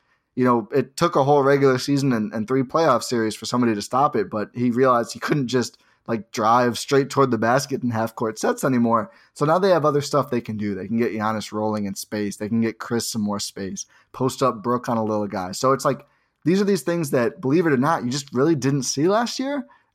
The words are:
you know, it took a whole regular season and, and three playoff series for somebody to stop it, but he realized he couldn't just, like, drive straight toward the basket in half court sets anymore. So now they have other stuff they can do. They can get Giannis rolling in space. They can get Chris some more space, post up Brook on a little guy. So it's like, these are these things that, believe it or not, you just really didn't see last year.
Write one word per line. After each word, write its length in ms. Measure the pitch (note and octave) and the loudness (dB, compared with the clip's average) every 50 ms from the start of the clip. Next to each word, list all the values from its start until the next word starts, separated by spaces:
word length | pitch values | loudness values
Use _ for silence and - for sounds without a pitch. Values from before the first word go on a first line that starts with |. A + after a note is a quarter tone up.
| _ _ _ _ _ _ _ | _ _ _ _ _ _ _
you 100 | - B2+ | 0 2
know, 240 | B2 B2 A#2 G#2 - | 4 4 2 0 0
it 240 | - C#3 B2 - _ | -2 -2 -2 -2 _
took 200 | - E3+ F3 - | 0 0 2 2
a 80 | D#3 C3+ | 2 4
whole 180 | C3+ D3 C#3+ | 4 4 6
regular 380 | C3+ C3+ C#3+ C#3+ C#3 C3+ C3 B2 | 6 4 4 4 4 4 2 2
season 340 | - - C#3+ C#3 C3+ C#3 B2 | 0 0 0 0 2 2 0
and, 180 | A2 G#2+ G#2 - | 0 -2 -4 -4
and 140 | A2 G#2+ - | -6 -4 -2
three 140 | C3 C3+ | 0 0
playoff 400 | C3 B2+ - D#3 E3 D#3 B2+ A2+ | 0 0 0 2 4 4 4 2
series 320 | - - B2+ A#2 A2 A2 G#2 | 0 -2 -2 0 0 -2 -2
for 140 | - - - | -6 -6 -4
somebody 260 | - B2 B2 A#2 A2 | -2 0 2 2 0
to 80 | G2+ | 0
stop 340 | G2 - - B2+ C#3+ D3+ D3 | -2 -2 0 0 0 2 0
it, 140 | A#2+ G2 F2+ | -2 -2 -2
but 220 | - G#2+ G2+ - - | -4 -6 -6 -6 -4
he 160 | A#2 A#2+ B2+ | -2 -2 0
realized 440 | A2+ A#2+ C3+ C3 B2 A#2+ A#2 - - | 2 2 4 4 4 2 0 -2 -6
he 60 | B2 | -8
couldn't 280 | - - - D3+ C3+ A2+ | -4 -2 -2 -2 0 0
just, 320 | A#2 C3 - - - _ _ _ _ _ _ | 0 0 0 -2 -6 _ _ _ _ _ _
like, 260 | - A#2+ A2 G2 - | -6 -6 -6 -6 -6
drive 460 | - - G#2+ G#2+ A#2 B2 B2 B2 A2+ - | -4 0 2 4 4 4 4 2 0 -2
straight 320 | - - C#3+ C#3 C#3+ C#3 | -2 0 2 2 2 2
toward 220 | - C#3 C3+ C3 | 2 2 2 2
the 80 | A#2+ G#2+ | 2 2
basket 420 | A2 A2+ B2 C#3 C#3+ - C3+ - | 2 2 2 2 0 -2 -4 -4
in 80 | - A#2+ | -4 -2
half 240 | A2+ A2 A2+ A2+ - | -2 -2 -4 -4 -4
court 240 | - A#2+ A2 G#2+ - | -4 -4 -4 -4 -2
sets 260 | - A#3 A#3+ A#3+ - | -2 -2 -2 -2 -2
anymore. 460 | D3 C3 A#2+ A#2 A#2 A2+ A2+ G#2 - - _ _ _ _ | 0 2 2 2 4 2 2 0 -2 -8 _ _ _ _
So 100 | - D3+ | -2 0
now 140 | D3 D#3+ F#3 | 2 2 2
they 140 | F#3 G3 | 4 4
have 140 | F3+ D#3+ C#3+ | 4 4 4
other 160 | D3+ C#3+ D3 | 2 2 0
stuff 280 | C#3 - - C#3+ B2+ C3+ | 0 0 0 0 0 0
they 100 | B2+ A#2+ | -2 -4
can 160 | A#2+ - A2 | -4 -4 -6
do. 200 | G#2 G#2 G#2 G2+ | -4 -4 -4 -4
They 100 | F#2 F#2 | -6 -6
can 120 | F#2 A2+ A2+ | -4 -2 0
get 160 | A#2 G#2+ F#2 | 0 0 -2
Giannis 380 | A2 G#2+ G#2+ A2 G#2+ G#2 - | -2 -2 -2 -2 -4 -6 -6
rolling 340 | G#2 G#2+ G#2+ A2 G#2+ G#2+ G#2 | -6 -4 -2 -2 -2 -2 -4
in 100 | G2 G2 | -6 -8
space. 420 | - - - - G#2+ G#2 G2+ F#2+ - | -8 -10 -8 -4 -4 -4 -4 -4 -6
They 100 | G#2+ G2+ | -6 -2
can 140 | A#2 A2+ | 0 0
get 160 | A2+ A2+ G#2+ - | 0 0 -2 -6
Chris 320 | - - A#2+ A#2 G#2+ - | -6 -4 -4 -4 -4 -4
some 140 | - A2+ G#2 | -4 -4 -2
more 160 | G#2 G2+ G#2 | -2 -4 -4
space, 480 | - - - - G2 F#2+ G3 - - - _ _ _ _ | -6 -8 -8 -10 -10 -8 -8 -10 -14 -16 _ _ _ _
post 320 | - - C3 C3 B2 - C#3 | -8 -4 -4 -4 -2 0 0
up 180 | B2+ A#2 A2 | -2 -2 -2
Brook 260 | F#2+ A#2+ B2 A#2+ B2 - | -2 -2 -2 -2 -2 -2
on 100 | A#2+ A2+ | -2 -2
a 60 | A2 | -2
little 240 | G#2+ A2 G#2 G#2 G2+ | -2 -2 -2 -2 -4
guy. 240 | G2+ G2+ F#2 F#2 G2 | -6 -6 -8 -8 -6
So 180 | - - C3 | -2 0 0
it's 120 | C3+ C3 - | 0 0 0
like, 220 | D3+ C3 - - _ _ _ _ _ _ _ - | -2 -4 -4 -8 _ _ _ _ _ _ _ -2
these 160 | D3+ F3+ G3 | 0 2 2
are 40 | G#3 | 2
these 180 | G3 G3+ F3 - | 2 0 0 0
things 280 | - E3+ E3+ E3 C#3 | -2 -2 -2 -2 -2
that, 300 | D3 C3 A#2+ A2 - - | 0 0 0 0 -2 -4
believe 260 | - C3 C#3 E3+ F3 E3 | -2 0 2 2 2 2
it 60 | C#3+ | 2
or 40 | A#2+ | 2
not, 280 | C3 D3+ E3 C3+ A#2 | 2 2 0 0 -2
you 40 | B2 | -4
just 240 | B2 C#3+ C#3 - - | -4 -6 -6 -4 -2
really 220 | B2 C3+ E3 E3+ | 0 2 2 2
didn't 280 | C#3 A2+ C3+ C#3 C#3+ C3 | 2 0 0 0 0 -2
see 260 | - - - D3 F3 | -2 -2 0 0 2
last 300 | G3+ A3 A#3+ A3+ - - | 2 0 0 -2 -4 -6
year. 280 | C4 C4+ C#4+ D4 B3 - _ _ _ _ _ | -6 -4 -4 -6 -8 -10 _ _ _ _ _